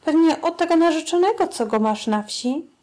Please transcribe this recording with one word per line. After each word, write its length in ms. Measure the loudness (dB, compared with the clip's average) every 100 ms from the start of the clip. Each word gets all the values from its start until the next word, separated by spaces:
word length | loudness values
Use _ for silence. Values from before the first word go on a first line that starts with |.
| 2
pewnie 360 | 4 4 2
od 160 | -4 -2
tego 180 | 0 4
narzeczonego, 720 | 4 0 -2 0 2 0 -4
co 180 | -2 -2
go 140 | 0
masz 280 | 0 -2 -2
na 160 | -4
wsi. 420 | -4 -6 -4 -6 -8 _